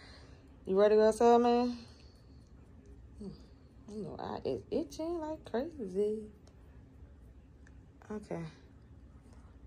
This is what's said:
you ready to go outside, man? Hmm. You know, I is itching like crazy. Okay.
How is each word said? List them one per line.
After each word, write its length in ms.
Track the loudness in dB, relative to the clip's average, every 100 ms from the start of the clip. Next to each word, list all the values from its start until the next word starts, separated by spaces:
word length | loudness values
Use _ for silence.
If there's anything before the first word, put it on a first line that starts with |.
| -20 -20 -20 -20 -20 -16 -2
you 120 | 4
ready 140 | 6
to 80 | 6
go 60 | 4
outside, 340 | 6 6 6
man? 340 | 6 2 0 -4 -14 -20 -20 -20 -20 -20 -20 -20 -20 -20 -20 -20 -20 -18
Hmm. 120 | -16 -16 -20 -20 -20 -20 -16
You 140 | -12
know, 120 | -10 -10
I 280 | -8 -6 -4
is 140 | -4 -4
itching 500 | -6 -6 -6 -6 -6
like 240 | -8 -10 -6
crazy. 680 | -6 -6 -8 -8 -2 -2 -4 -8 -18 -20 -20 -20 -20 -20 -20 -20 -20 -20 -20 -20 -20 -20 -20 -20 -20 -14
Okay. 320 | -14 -10 -10 -10 -14 -20 -20 -20 -20 -20 -20 -20 -20 -20 -20